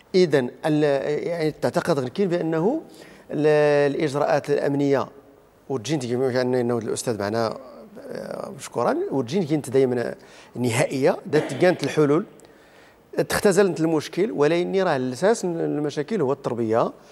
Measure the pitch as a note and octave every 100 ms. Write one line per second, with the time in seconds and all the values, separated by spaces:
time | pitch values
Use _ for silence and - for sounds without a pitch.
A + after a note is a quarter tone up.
0 | _ F#3 F3 C#3+ B2 - D#3+ D3+ D3+ C#3
1 | - D3 - E3+ D#3 - B2 E3+ F3+ D3
2 | B2 F#3+ G3+ F3 E3 D#3+ F#3 D#4+ - -
3 | - - - D3+ D3+ D3+ D3 C#3+ C#3+ D3
4 | D#3 C#3+ C#3+ D3 C3 C#3+ - C#3+ C#3+ C3+
5 | - - - - _ _ - C3+ G#2+ D#3
6 | B2 B2 C3 B2+ B2 B2+ A#2+ A#2+ G#2+ B2+
7 | - G#2+ G2+ A2+ A2 - - - - -
8 | - - - - - E3 - A#2+ B2+ D4
9 | F#4+ C#3+ A#2+ F#3 D3 D3+ C3 C3 C3 B2
10 | A#2 - - - - A#2+ B2 A#2 - C3
11 | D3 F#4+ - D3 D#3 C3 F3+ D#3+ C3 -
12 | D3 D3+ A3 - - - - - - _
13 | _ - E3 - G#3 F3+ G3 D3 D#3+ D#3+
14 | - - A3 - D3 E3+ F3+ F#3+ F3+ C#3
15 | B2+ B2 F#3 A3+ F#3 E3 D#3 D3 D3 D3+
16 | C#3+ A3 C3 C#3 C3 A#2 A2+ A2+ F3 -
17 | -